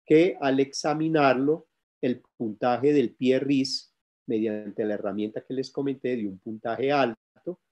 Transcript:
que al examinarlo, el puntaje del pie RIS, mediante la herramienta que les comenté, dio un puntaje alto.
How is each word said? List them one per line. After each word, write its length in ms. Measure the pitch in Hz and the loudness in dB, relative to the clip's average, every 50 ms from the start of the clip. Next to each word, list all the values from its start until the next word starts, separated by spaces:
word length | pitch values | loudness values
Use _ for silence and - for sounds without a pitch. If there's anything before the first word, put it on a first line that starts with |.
| _ | _
que 320 | - 156 156 170 196 - - | 4 6 6 6 4 0 -2
al 220 | 147 139 135 135 | -2 0 2 2
examinarlo, 1040 | 139 135 - - - 160 147 156 160 160 160 156 143 135 127 127 135 143 156 170 - _ _ _ _ _ _ _ - | 0 0 -2 -6 -4 -2 -2 -2 -2 0 2 4 4 4 4 4 2 0 0 -2 -4 _ _ _ _ _ _ _ -4
el 180 | 135 120 - _ _ _ | -4 -4 -4 _ _ _
puntaje 560 | _ 127 110 101 - - 123 123 113 123 147 147 | _ -8 -8 -6 -2 0 0 0 2 2 2 4
del 220 | 143 123 107 - | 4 2 2 -2
pie 260 | _ 131 127 127 131 | _ 2 2 2 2
RIS, 540 | 139 135 143 135 135 135 - - - _ _ _ _ _ _ _ _ | 2 0 0 0 0 -2 -4 -8 -10 _ _ _ _ _ _ _ _
mediante 580 | - 120 110 110 110 107 107 107 104 95 - 113 | -4 -2 -2 0 -2 -4 -4 -8 -10 -6 -4 -2
la 100 | 107 104 | -2 -2
herramienta 460 | 101 104 104 98 104 107 107 107 123 | -2 -4 -6 -4 -4 -6 -6 -6 -10
que 140 | - _ 131 | -10 _ -6
les 160 | 127 131 131 | -6 -6 -6
comenté, 460 | _ - 139 139 135 131 - 127 127 | _ -6 -4 -4 -6 -4 -4 -4 -4
dio 120 | 120 104 101 | -4 -4 -6
un 100 | 95 92 | -8 -10
puntaje 540 | _ 117 110 110 _ 117 113 107 127 135 143 | _ -12 -12 -10 _ -8 -4 -2 -2 0 0
alto. 680 | 143 135 120 113 - _ _ _ _ _ 175 180 - _ _ | 0 0 0 -2 -8 _ _ _ _ _ -12 -12 -12 _ _